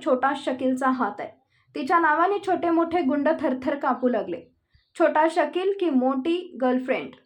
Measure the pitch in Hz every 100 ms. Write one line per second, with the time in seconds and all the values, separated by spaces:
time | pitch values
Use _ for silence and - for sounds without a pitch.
0 | 320 254 269 285 - 254 262 254 262 254
1 | 208 208 - - _ _ _ 285 294 349
2 | 320 302 359 403 370 349 339 330 330 359
3 | 262 294 285 320 285 254 285 285 285 247
4 | 247 226 190 170 - _ _ _ _ -
5 | 320 302 320 339 302 359 381 392 349 262
6 | 254 269 330 349 - 226 254 254 262 202
7 | 139 -